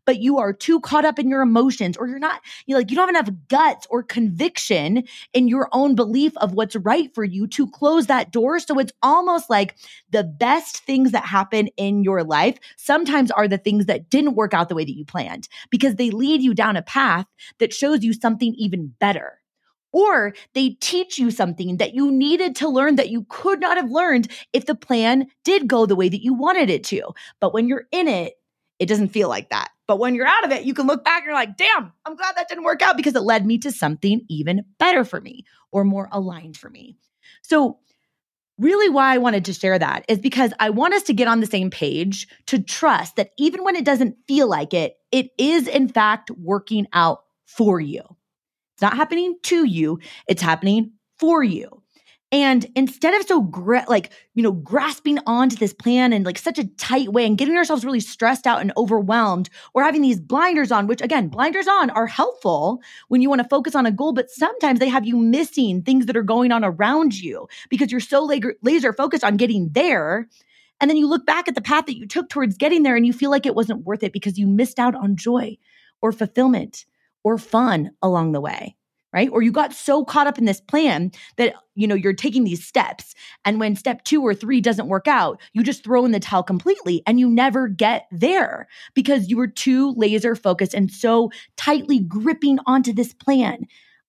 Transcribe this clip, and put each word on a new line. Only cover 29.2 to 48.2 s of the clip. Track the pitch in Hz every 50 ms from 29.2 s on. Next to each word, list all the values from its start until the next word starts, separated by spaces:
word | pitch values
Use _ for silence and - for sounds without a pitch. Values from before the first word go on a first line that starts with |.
| 196 147
like | 113 98 - -
that. | 104 104 - - - _ _
But | - 208 196
when | 240 247 247
you're | 240 262
out | 294 370 453 453
of | 285
it, | 269 226 202
you | 262 262
can | - 269
look | 262 302 - -
back | - 339 349
and | 339
you're | 302 302
like, | 277 233 208 196 -
"Damn, | 359 440 440 - 226 170 - _ _
I'm | 311 320
glad | 330 370 381 370
that | 359 349 339
didn't | 349 349 330
work | 339 - 262
out | - 370 330
because | 247 240 294 240
it | 247
led | 196 214 226 226 190
me | 214 233 226
to | 233 285
something | 226 - - 147 156 151 - 202 208 240 - -
even | 160 151 160 160 180 196 202 - _ _
better | 320 359 370 - -
for | - - -
me | - - - - 196 _ _ _ _ _ -
or | 196 196
more | 196 196 196 196 196
aligned | - 202 190 185 175 165 - 160 151
for | - - -
me." | - - - - - _ _ _ _ _ _ - - _ _
So | - 320 302 285 233 - - _ _ _ _ _ _ _ _ _ _ _ _ _ _ _
really | - 208 311 392 403 415 392
why | 269 277 269 269 262
I | 254
wanted | 247 247 214 202 175
to | 196 185
share | - - 190 185 180
that | 165 139 - - - -
is | 226 190
because | 202 269 - 240 262 220 - -
I | 214 214
want | 208 220 285 349 392
us | 403 403
to | - 247
get | 202 247 233
on | 233 226
the | 214
same | 220 - 196 185 185
page | - - 156 143 143 151 175 196 196 196 - - - _ _
to | - - 220
trust | 190 - - - 330 302 233 165 160 165 -
that | - 196 - _
even | - 285 320 330 370 370
when | 392 359
it | 349 254
doesn't | 294 277 233 262 208 - - _
feel | - 277 294 277 220
like | 175 147 147 147 -
it, | 175 156 - - _ _ _
it | - 262 254 254 -
is | - 247 294 330 339 254 -
in | - 285 269 240
fact | - 226 214 214 214 226 - -
working | - - 170 170 196 202 196 - 220 214 202 - -
out | 175 170 165 - - _ _ _ _ _
for | _ - - 226 208 185 170
you. | 156 143 - - - - - _